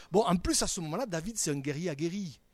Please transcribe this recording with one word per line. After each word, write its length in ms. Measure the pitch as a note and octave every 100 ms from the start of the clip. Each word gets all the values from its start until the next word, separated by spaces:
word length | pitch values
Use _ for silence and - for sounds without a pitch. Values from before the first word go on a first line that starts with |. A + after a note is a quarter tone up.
| -
bon, 120 | F#3+
en 120 | - F3+
plus, 240 | D#4+ D4+
à 40 | A3
ce 140 | -
moment-là, 240 | D#3 F3 B3+
David, 320 | E3 F3 A3
c'est 140 | E3
un 80 | C#3+
guerrier 300 | C#3 C#3+ F3
aguerri. 500 | C#3 E3+ G3+ F#3 A#2 _